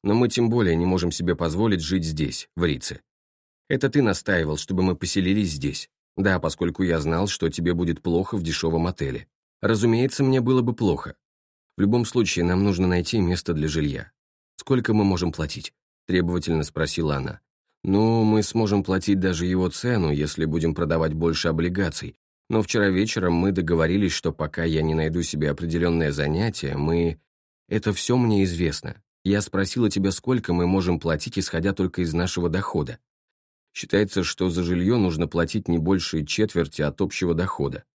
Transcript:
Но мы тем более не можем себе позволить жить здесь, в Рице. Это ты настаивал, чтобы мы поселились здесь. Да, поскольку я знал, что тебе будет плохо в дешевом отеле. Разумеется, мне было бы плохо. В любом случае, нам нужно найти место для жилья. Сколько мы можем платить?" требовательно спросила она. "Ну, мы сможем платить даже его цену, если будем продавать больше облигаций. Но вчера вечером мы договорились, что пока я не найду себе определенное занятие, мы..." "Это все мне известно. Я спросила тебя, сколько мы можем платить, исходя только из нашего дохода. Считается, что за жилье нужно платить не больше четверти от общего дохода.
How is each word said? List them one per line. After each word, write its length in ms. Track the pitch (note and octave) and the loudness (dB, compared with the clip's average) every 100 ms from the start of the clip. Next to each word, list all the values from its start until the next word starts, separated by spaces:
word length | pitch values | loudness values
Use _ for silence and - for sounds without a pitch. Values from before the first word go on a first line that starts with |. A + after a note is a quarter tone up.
Но 100 | G2+ | 0
мы 160 | A2+ A#2+ | 2 2
тем 200 | B2 A#2 | 2 2
более 260 | A#2+ F#2+ E2 | 2 2 2
не 100 | F2+ | 2
можем 260 | F#2 F2 | 2 0
себе 240 | - F2 E2+ | -2 -2 0
позволить 460 | E2+ F2 A2+ F2+ | -2 0 0 0
жить 220 | D#2 F2+ | 0 -2
здесь, 460 | D#2+ D2+ C#2 - - E2+ | -2 -2 -4 -4 -8 -2
в 80 | E2+ | 0
Рице. 360 | C#2 - - _ _ _ _ _ _ - | 0 -6 -10 _ _ _ _ _ _ -6
Это 220 | C3 C3+ | -2 2
ты 120 | C#3+ | 2
настаивал, 560 | A2+ F2+ - F2+ D2+ D2+ | 2 2 0 0 0 -4
чтобы 260 | - F#2 | -2 0
мы 120 | F#2 E2 | 0 0
поселились 560 | F2+ G2 F#2 G#2 F#2 | -2 0 2 2 0
здесь. 380 | D2 C2+ - - _ _ - | -2 -4 -4 -10 _ _ -2
Да, 220 | G2 F2+ | 0 2
поскольку 440 | E2 - F2 D2 | 0 -2 -2 0
я 160 | F2+ E2 | 0 0
знал, 280 | D2+ E2 G2+ | 0 0 -2
что 220 | - E2 | -2 -2
тебе 240 | - E2+ | 0 -2
будет 280 | F2 E2+ E2 | 0 -2 -2
плохо 360 | F2+ E2+ F#2+ G2+ | -2 0 0 -4
в 60 | |
дешевом 420 | E2 D2+ E2 E2 F2 | -4 -2 -2 0 -2
отеле. 420 | - C#2 A#1+ - _ _ _ | -2 -6 -6 -12 _ _ _
Разумеется, 600 | G2+ A2 A#2 A2+ C3+ - | 0 2 2 2 2 2
мне 180 | C3+ C3 | 2 2
было 200 | A#2+ B2+ | 4 2
бы 140 | A#2+ A#2+ | 2 0
плохо. 400 | G#2 - C#2 - _ _ _ _ _ - | 0 0 -4 -14 _ _ _ _ _ 0
В 40 | |
любом 240 | G2+ A#2+ A#2 | 2 2 2
случае, 400 | B2 G#2+ F2 F2 | 0 0 0 2
нам 180 | F#2 | 2
нужно 240 | G2+ F2+ F#2 | 2 2 2
найти 320 | F2 E2 A2+ | 2 0 0
место 340 | F2 F2+ - | 0 0 -2
для 140 | D#2+ D#2 | -2 0
жилья. 440 | D#2 D2 C2 - _ _ _ _ - | 0 -2 -4 -10 _ _ _ _ -18
Сколько 360 | - B2+ A2+ | 0 0 2
мы 100 | G#2+ | 2
можем 280 | G2 F2+ F2 | 4 2 -2
платить?" 420 | E2 D#2 - - - _ _ - | -2 -6 -6 -12 -18 _ _ -2
требовательно 580 | F2+ E2+ F2 E2+ D#2+ | 0 2 -2 0 -2
спросила 520 | D2 D#2 D2+ - D#2 C#2 | -2 -4 -4 -2 -2 -2
она. 240 | C2 - _ _ _ _ | -4 -10 _ _ _ _
"Ну, 400 | G2 G2 A2 A2+ | 0 2 4 4
мы 200 | A2 A2 | 4 2
сможем 400 | G2+ A2+ G#2+ G2+ | 2 0 2 2
платить 360 | F#2+ F#2+ G2+ G2 | 2 0 2 2
даже 260 | F#2 E2 F2+ | 2 0 0
его 240 | F#2 F2+ | 0 0
цену, 420 | - B2 A2+ D#2+ | -2 0 0 2
если 340 | D2 D2+ - D#2 | 0 -2 -2 -2
будем 300 | E2 E2 D2+ | 0 0 0
продавать 380 | D#2 E2 D#2+ | 0 0 0
больше 340 | D#2+ E2 D#2+ E2+ | 0 0 0 0
облигаций. 680 | D#2+ F2 F#2 F2 - - - _ _ - | 0 0 -2 -2 -4 -8 -14 _ _ -2
Но 120 | A2 | -2
вчера 280 | - A#2 G2+ | 0 2 2
вечером 440 | F#2 A2 G#2+ F2+ | 2 0 0 2
мы 180 | E2+ F#2+ | 2 2
договорились, 600 | F#2 E2 E2 D#2+ G2 F#2+ | 0 0 2 2 2 0
что 220 | - D#2+ | 0 -4
пока 300 | D2+ D2+ - E2 | -4 -6 -2 0
я 160 | D#2 | 0
не 120 | D#2 | 2
найду 300 | D#2+ D#2 E2+ | 0 0 -2
себе 260 | D#2+ D2+ D2 | -2 -2 -2
определенное 600 | C#2+ E2 E2 F2 E2 D2+ | -2 -2 0 2 2 0
занятие, 640 | C#2+ D2 D#2+ A2+ - C#2 C#2+ | 0 -2 0 -2 -2 -4 -2
мы..." 440 | D2+ E2+ E2+ E2 _ _ _ _ _ | 0 2 0 -2 _ _ _ _ _
"Это 240 | G#2 G#2+ | -2 -2
все 240 | F#2+ - B2 | -2 0 2
мне 260 | A#2+ G2+ | 4 4
известно. 580 | F#2+ E2+ E2 - D2+ - _ _ | 2 2 -2 -2 -8 -12 _ _
Я 180 | F#2+ G2+ | 0 0
спросила 480 | - G2 F#2+ B2 G#2+ | 0 -2 -2 0 0
тебя, 220 | G2 F#2+ | 2 -2
сколько 420 | - A#2+ B2+ - | -2 -2 -2 0
мы 140 | F2 F2 | 0 2
можем 320 | F#2+ F2+ D#2+ | 2 2 0
платить, 400 | D#2+ D#2 - G2 | 0 -2 -2 -4
исходя 340 | - E2 E2+ | -4 -2 -2
только 280 | E2 F#2 - | 0 -2 -2
из 120 | E2+ | -2
нашего 360 | E2+ F2 F2+ E2+ | -2 -2 -2 -2
дохода. 500 | D#2 - E2+ C2+ - _ _ _ _ _ _ _ | -2 -2 -4 -4 -8 _ _ _ _ _ _ _
Считается, 500 | - - G2 G#2 G2 | -16 -2 0 2 0
что 260 | E2+ - F#2 | -2 -2 0
за 140 | E2+ | 0
жилье 340 | F2 F2+ F#2 A#2+ | 0 0 2 2
нужно 300 | F#2 D#2+ D#2+ | 2 0 -2
платить 420 | E2+ D#2+ G#2+ - | 0 0 -2 0
не 80 | E2+ | 0
больше 480 | D#2+ F#2+ - D#2+ D2 | 2 0 0 -4 -2
четверти 560 | - G#2+ F2 D2 - | -2 0 0 -2 -2
от 180 | D2 - | -4 -2
общего 340 | F#2 - F2 | -4 -2 0
дохода. 520 | E2 F#2 - C#2 - - _ | 0 -2 -2 -4 -6 -14 _